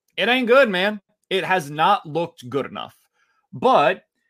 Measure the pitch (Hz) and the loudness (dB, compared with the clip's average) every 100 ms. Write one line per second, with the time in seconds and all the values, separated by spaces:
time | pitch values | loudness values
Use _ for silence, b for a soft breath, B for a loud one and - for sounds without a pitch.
0 | _ - 196 254 240 254 254 185 196 214 | _ -6 -2 0 4 4 4 2 -2 -4
1 | _ _ _ 185 160 185 143 151 165 202 | _ _ _ -6 -2 -2 -4 -2 0 0
2 | 160 151 170 - 123 139 - 98 58 _ | -2 -6 -8 -10 -8 -6 -6 -10 -16 _
3 | _ _ _ _ _ 151 240 247 147 190 | _ _ _ _ _ -2 2 4 4 0
4 | _ _ _ | _ _ _